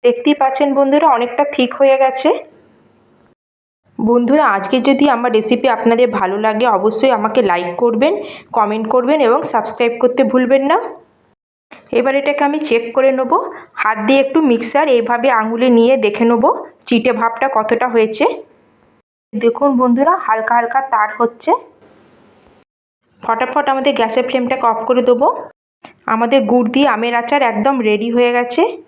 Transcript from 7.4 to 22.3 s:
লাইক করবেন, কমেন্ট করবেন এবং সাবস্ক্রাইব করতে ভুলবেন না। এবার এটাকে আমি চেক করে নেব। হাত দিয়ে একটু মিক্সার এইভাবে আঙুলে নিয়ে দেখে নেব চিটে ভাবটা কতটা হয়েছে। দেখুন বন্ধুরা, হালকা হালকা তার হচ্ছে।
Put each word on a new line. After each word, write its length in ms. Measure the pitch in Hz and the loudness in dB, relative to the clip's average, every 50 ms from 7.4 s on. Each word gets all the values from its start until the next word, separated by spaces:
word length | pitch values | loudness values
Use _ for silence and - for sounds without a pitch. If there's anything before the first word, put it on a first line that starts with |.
লাইক 280 | 226 196 175 175 180 180 175 | 2 2 0 0 -2 -6 -4
করবেন, 380 | - 240 240 226 214 262 311 392 403 - - - - - _ | -2 0 0 2 2 0 0 0 -2 -6 -12 -16 -20 -20 _
কমেন্ট 340 | - 233 214 208 214 220 226 | -2 0 0 0 -2 -4 -4
করবেন 320 | 220 - 254 240 247 302 311 | 0 0 0 2 2 0 2
এবং 180 | 277 226 240 294 302 | 2 2 2 0 -2
সাবস্ক্রাইব 500 | - - - - - - - 240 233 233 233 | -2 -2 -2 -2 -4 -4 -2 -2 -2 0 0
করতে 220 | 254 247 247 247 262 | 0 0 2 2 0
ভুলবেন 400 | 214 214 254 254 240 269 277 269 | 2 2 0 2 2 2 2 2
না। 120 | 277 330 440 480 - - - - _ _ _ _ _ _ _ _ _ _ _ _ _ - - _ - | 2 0 0 -2 -6 -14 -16 -20 _ _ _ _ _ _ _ _ _ _ _ _ _ -20 -20 _ -4
এবার 220 | - 233 240 269 269 | -2 -2 0 0 -2
এটাকে 260 | 277 277 285 285 294 285 | -2 -2 -2 -2 -2 -2
আমি 160 | 285 294 311 | -2 -2 -4
চেক 240 | 302 302 233 233 233 233 - | -2 -2 -2 -2 -2 -2 -2
করে 160 | 269 262 269 | 0 2 2
নেব। 200 | 269 262 262 247 320 392 - - - - - _ _ | 2 0 -2 0 0 -2 -2 -4 -12 -16 -20 _ _
হাত 240 | - - 214 220 214 208 | -6 -4 -4 -4 -2 0
দিয়ে 140 | 214 269 277 | 2 2 2
একটু 200 | 269 277 269 320 | 2 2 0 0
মিক্সার 440 | 320 277 233 226 240 - - 285 311 302 | 2 2 0 0 -2 -2 0 0 2 2
এইভাবে 380 | 262 233 226 240 240 240 233 269 | 2 0 2 0 -2 0 0 0
আঙুলে 360 | 247 220 220 220 226 226 247 262 | 0 0 -2 -2 -2 0 2 4
নিয়ে 240 | 240 233 226 240 269 | 4 4 4 4 2
দেখে 280 | 262 214 208 202 - 233 | 2 0 -2 0 0 0
নেব 180 | 233 240 226 233 320 480 - - - - _ _ | 2 2 2 2 0 0 0 -6 -16 -20 _ _
চিটে 260 | - 247 233 233 247 233 | -2 -2 0 0 0 -2
ভাবটা 340 | 208 226 233 240 - 269 269 262 | 0 -2 -4 -2 -2 -4 -2 -2
কতটা 340 | 220 214 220 233 233 254 254 | -2 0 0 -2 -2 -2 0
হয়েছে। 360 | 226 226 220 220 220 - 294 427 - - - _ _ _ _ _ _ _ _ _ _ _ _ _ _ _ _ _ - | 0 0 0 0 0 -2 -2 -2 -2 -4 -14 _ _ _ _ _ _ _ _ _ _ _ _ _ _ _ _ _ -8
দেখুন 360 | 208 220 233 233 - 285 285 269 | -2 0 0 0 2 0 0 2
বন্ধুরা, 360 | 240 254 247 240 247 277 320 349 | 2 2 2 2 2 2 2 0
হালকা 360 | 370 - - 220 220 220 220 233 | 0 0 -2 -2 -2 0 0 0
হালকা 240 | 240 233 233 240 269 269 269 | 0 0 0 -2 -4 -2 0
তার 180 | - 214 208 214 214 | 0 0 0 -2 0
হচ্ছে। 360 | 226 240 233 233 - - 311 415 508 - - _ _ - - _ _ _ _ _ _ _ _ | -2 -2 -2 -2 -6 -2 -2 -2 -2 -2 -12 _ _ -20 -20 _ _ _ _ _ _ _ _